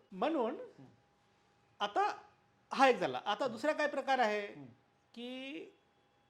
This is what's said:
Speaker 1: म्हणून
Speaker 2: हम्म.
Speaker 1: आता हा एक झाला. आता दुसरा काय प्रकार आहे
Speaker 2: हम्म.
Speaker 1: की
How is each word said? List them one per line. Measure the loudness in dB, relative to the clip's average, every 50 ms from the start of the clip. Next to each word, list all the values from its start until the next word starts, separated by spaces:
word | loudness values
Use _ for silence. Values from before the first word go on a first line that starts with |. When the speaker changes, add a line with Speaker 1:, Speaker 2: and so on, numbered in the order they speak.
| -20 -12
Speaker 1:
म्हणून | -6 -2 0 0 2 2 0 0 -2
Speaker 2:
हम्म. | -6 -10 -14 -16 -20 -20 -20 -20 _ _ _ _ _ _ _ _ _ _ _ _ _ _ _ _ -4
Speaker 1:
आता | -2 0 2 2 2 2 0 -4 -10 -20 _ _ _ _ _ _ _ -4 2
हा | 6 8 8
एक | 6
झाला. | 6 2 -2 -2 -2 -2
आता | -2 -2 -2 -2
दुसरा | -4 -4 -2 0 0
काय | 2 2 0
प्रकार | 0 0 -2 0 2 2 4
आहे | 4 2 2 0 -4
Speaker 2:
हम्म. | -6 -10 -14 -16 -18 -20 _ _ _ _ _ _ _ -16
Speaker 1:
की | -12 -10 -10 -8 -8 -10 -10 -10 -12 -12 -14 -18 _ _ _ _ _ _ _ _ _ _ _